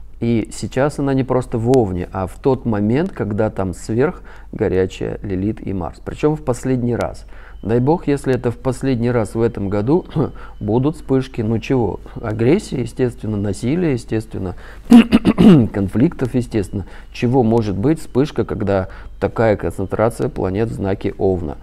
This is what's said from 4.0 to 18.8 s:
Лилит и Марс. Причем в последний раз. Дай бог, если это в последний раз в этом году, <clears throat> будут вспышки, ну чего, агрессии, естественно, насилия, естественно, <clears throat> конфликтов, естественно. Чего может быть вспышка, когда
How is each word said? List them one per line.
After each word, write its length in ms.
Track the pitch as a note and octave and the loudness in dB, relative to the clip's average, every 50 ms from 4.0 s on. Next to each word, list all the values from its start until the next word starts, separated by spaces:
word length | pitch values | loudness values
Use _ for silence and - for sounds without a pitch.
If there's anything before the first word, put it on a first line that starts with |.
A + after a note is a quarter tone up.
| C3 E3+ F#3 - - - - - - - - - A2+ F2+ E2+ F#2 F#2+ F#2+ - - - A1 - - | 0 0 0 -4 -12 -18 -18 -18 -16 -10 -4 -2 0 2 2 2 2 0 -2 -4 -6 -6 -6 -6
Лилит 440 | - G#2 F#2+ F#2 F#2+ G#2+ A2 - - | -6 -6 -4 -2 -2 -2 -4 -4 -6
и 80 | - G2 | -6 -4
Марс. 260 | F#2+ E2 C2+ - - | -4 -4 -6 -8 -10
Причем 380 | - - - - - D3+ D#3 D3+ | -12 -10 -6 0 0 0 0 0
в 60 | D3+ | -2
последний 520 | C3 A#2+ - - C3 C3 B2 A#2 A#2+ A#2 | -4 -4 -2 -2 -2 -2 0 0 0 -2
раз. 300 | F#2+ F#2 - - - - - - - - - - - - | -2 -2 -4 -6 -10 -16 -18 -18 -18 -18 -18 -16 -8 -4
Дай 160 | F#2+ A2+ B2 | 0 0 2
бог, 280 | B2 C#3+ D#3+ F3 - D#3+ | 2 2 2 0 0 0
если 260 | C#3+ C3+ - C3+ B2+ | -2 0 0 0 0
это 180 | A#2+ - A#2+ | 0 0 -2
в 60 | A#2 - | -4 -4
последний 520 | - C3 A#2+ - - C3+ C3 A2+ A#2 A#2+ | -4 -4 -4 -2 -2 -2 0 0 0 0
раз 260 | B2 A#2+ G#2+ - - | 0 0 0 -2 0
в 60 | A2+ | 0
этом 280 | A#2 A2+ A#2 - G2 F#2+ | 0 0 0 -2 -4 -2
году, 360 | G2+ G#2 G#2 B2 D#3 F#3 - - - | -2 0 2 2 2 2 0 -2 -2
<clears throat> 440 | D#3 B2+ - - - - - - - | -2 -2 -2 -4 -8 -14 -14 -12 -6
будут 380 | A2 G2+ G#2+ B2+ C3 D3 D#3+ - | -2 0 2 2 2 0 -2 -2
вспышки, 440 | - - C3+ C3 C3 - - - | -2 0 0 0 0 -2 -4 -4
ну 180 | A2 G#2+ A#2 A2 | -2 0 0 -2
чего, 420 | - - C#3+ B2+ A2+ F#2 - - - - - - | 0 0 0 0 0 0 -2 -6 -10 -12 -14 -10
агрессии, 600 | - A2 A2 A2 A2+ B2 D#3+ G#3+ - - - C3+ | -6 -6 -2 0 2 4 4 2 2 -2 -4 -4
естественно, 560 | A#2 A2+ - - C3 A#2+ A#2 - - G#2 G#2+ G#2 | -4 -4 -2 -2 -2 -2 -2 -4 -6 -4 -2 -2
насилия, 560 | G2+ G#2 G2 - - A#2 D3 F3+ F3+ D#3+ C3+ | -2 -2 -2 -2 -2 -2 0 0 0 0 0
естественно, 640 | A#2 - - A2+ A2 A2 - - G2+ F#2+ F#2 - - - - - - - - | -2 -2 -4 -4 -4 -4 -4 -8 -8 -6 -6 -8 -8 -12 -16 -16 -6 4 8
<clears throat> 800 | A#3+ A#3 A3+ - - - - - - - - A3+ F3+ C#3+ A2 G2 - | 10 10 10 10 6 2 4 4 4 8 10 10 10 10 8 4 2
конфликтов, 640 | G#2 G2 F#2+ - G#2+ B2+ F3 - - C3+ A#2 - | 0 -2 0 2 2 2 2 2 0 -4 -2 0
естественно. 500 | B2+ A#2 - - G#2+ F#2+ - - G2+ F#2 - - - - - - | -2 -2 0 0 -2 -2 -2 -4 -8 -8 -8 -12 -18 -18 -16 -8
Чего 280 | - - A#2+ B2+ C3+ | -4 0 2 4 4
может 360 | A#2 A2 A2+ A#2+ A2 G#2+ F#2 G2 | 4 4 4 4 2 2 0 0
быть 240 | G2+ C#3 D#3+ - | 2 0 0 0
вспышка, 420 | - - - A#2+ C#3+ D3+ - - A2 | -2 -4 0 0 0 0 0 -2 -4
когда 460 | - F2+ F2+ G#2+ G2 G2 F#2+ | -2 -2 -4 0 0 0 0